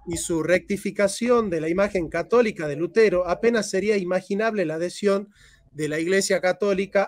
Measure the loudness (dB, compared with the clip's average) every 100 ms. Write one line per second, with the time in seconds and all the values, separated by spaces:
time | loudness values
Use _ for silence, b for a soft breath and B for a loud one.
0 | -8 -6 -2 -2 2 0 0 -4 -4 0
1 | 0 0 0 2 2 -2 -2 0 0 -2
2 | -4 -4 2 2 2 0 -6 -4 -2 4
3 | 4 4 0 0 0 0 0 -2 0 0
4 | 0 -2 -2 -2 -2 -2 -2 -2 -6 -2
5 | 0 0 -2 b b b b -6 -4 -2
6 | 0 2 2 2 0 0 0 0 0 0